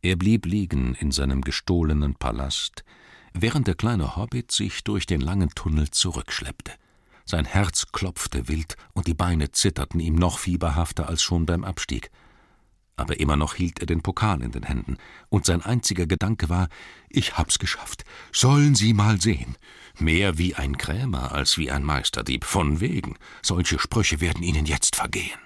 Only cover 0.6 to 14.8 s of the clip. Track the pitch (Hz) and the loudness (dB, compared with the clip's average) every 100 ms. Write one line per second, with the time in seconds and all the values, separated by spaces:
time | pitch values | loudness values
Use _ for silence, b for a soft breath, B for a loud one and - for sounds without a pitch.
0.6 | 92 69 64 64 73 67 67 67 65 - | 0 0 0 -2 -2 0 0 0 0 -4
1.6 | - 87 80 76 71 65 65 57 67 - | 0 2 4 2 0 -2 -4 -4 -4 -4
2.6 | - - B B B B B 90 110 - | -6 -10 B B B B B -2 0 2
3.6 | 117 87 110 117 71 - 110 123 - - | 0 0 0 0 0 -2 -4 -6 -4 -2
4.6 | 104 - - 104 - 82 69 98 82 - | -2 -4 -4 -4 0 -2 0 0 0 -2
5.6 | - 78 76 - 92 78 - - 67 - | -2 0 0 0 -2 -4 -6 -8 -8 -12
6.6 | - - b b b b b 85 73 95 | -14 -18 b b b b b -2 0 2
7.6 | 98 - - - 92 - - 67 58 78 | 2 0 -4 -4 -6 -6 -6 -6 -2 -4
8.6 | 78 - B - 90 76 87 85 73 - | -4 -10 B -4 -2 0 2 2 0 2
9.6 | 101 82 69 85 82 80 87 - - 87 | 0 0 -2 0 2 4 4 2 -2 0
10.6 | 82 76 85 - 82 85 - 87 82 85 | 2 2 0 -2 -4 -2 0 2 2 0
11.6 | 92 87 - 62 - b b b b b | -2 -6 -4 -6 -6 b b b b b
12.6 | b b _ - 67 - 73 73 76 - | b b _ -8 -4 0 2 2 2 0
13.6 | 90 - - 82 90 - 110 87 60 60 | -2 -2 -2 -2 0 0 0 0 -2 -6
14.6 | - 65 | -4 -4